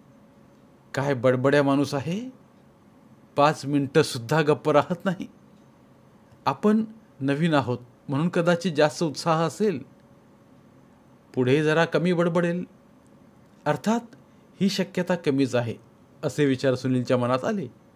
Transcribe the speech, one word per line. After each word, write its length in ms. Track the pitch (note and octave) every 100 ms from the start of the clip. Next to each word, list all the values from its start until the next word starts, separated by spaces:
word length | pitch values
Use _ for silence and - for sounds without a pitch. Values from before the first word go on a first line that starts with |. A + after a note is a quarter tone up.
| - - - - - - - - -
काय 200 | - C#3
बडबड्या 500 | C3 B2+ B2+ C3+ C#3+
माणूस 300 | C#3 C#3 C3+
आहे, 360 | C#3+ D3 G3 B3+ - - _ - _ _ - - - - -
पाच 300 | C#3+ D3+ C3+
मिनिटंसुद्धा 760 | C#3+ C#3 D#3+ C#3+ B2+ A#2 D#3
गप्प 280 | D3+ C#3 D3+
राहत 360 | C#3+ C3 F3 G3
नाही. 220 | F3 - - - - - _ _ _ - - - - -
आपण 380 | C#3 G#3 A3 A3 - - -
नवीन 340 | C3+ C#3 E3+
आहोत 240 | D3 A#2 A#2+ - - -
म्हणून 200 | C#3 E3+
कदाचित 440 | F3+ E3+ E3+ F#3
जास्त 300 | D3 D3 -
उत्साह 380 | E3 C3+ E3+ D#3+
असेल, 380 | E3 - G#3+ C#3 - - - - - _ - - - - - - _ - _
पुढे 300 | - B2 C#3+
जरा 220 | D3+ D#3 E3
कमी 280 | D#3 E3+
बडबडेल, 500 | E3+ F3 F3 E3+ F3 - - - _ - - - - - - -
अर्थात 340 | - G3+ A#3 A#3 - - - - -
ही 80 | F#3+
शक्यता 460 | G3 F#3 - F3+ F3
कमीच 400 | D#3 C3+ C3 A#2+
आहे, 200 | A#2 G#2 - - - -
असे 220 | D3+ - C#3+
विचार 300 | C3 C#3 B2+
सुनीलच्या 420 | C3 B2+ A#2+ B2+
मनात 280 | A#2+ C3 -
आले. 220 | G#3 B2+ - -